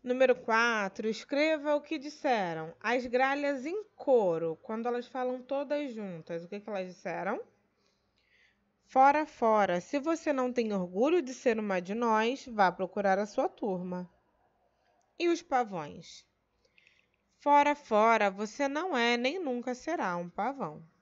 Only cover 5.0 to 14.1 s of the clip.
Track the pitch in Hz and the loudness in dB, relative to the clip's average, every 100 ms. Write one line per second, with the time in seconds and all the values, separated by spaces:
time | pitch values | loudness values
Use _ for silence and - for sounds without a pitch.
5 | 240 254 254 254 247 277 277 294 294 220 | -6 -6 -4 -6 -6 -6 -2 -4 -4 -8
6 | 202 170 - 170 170 208 208 202 185 175 | -10 -12 -10 -10 -10 -14 -8 -8 -8 -10
7 | 190 170 180 302 494 _ _ _ _ _ | -8 -6 -4 -6 -10 _ _ _ _ _
8 | _ _ _ _ _ _ _ _ _ 262 | _ _ _ _ _ _ _ _ _ 6
9 | 269 302 302 - 233 214 190 175 - 285 | 6 6 -2 -2 2 4 4 0 -2 -4
10 | 285 320 320 269 254 247 226 202 180 180 | -2 -2 -2 -2 -2 -2 -2 -2 -4 0
11 | 269 359 254 254 247 220 214 185 175 220 | 2 2 -2 -2 0 0 -2 -4 -2 -2
12 | 240 220 220 262 - 214 185 175 185 - | 2 2 2 -2 -8 2 2 2 -6 -2
13 | 196 190 208 - 311 - 226 180 180 180 | 2 2 0 -2 -2 -2 -4 -4 -6 -8
14 | 180 | -10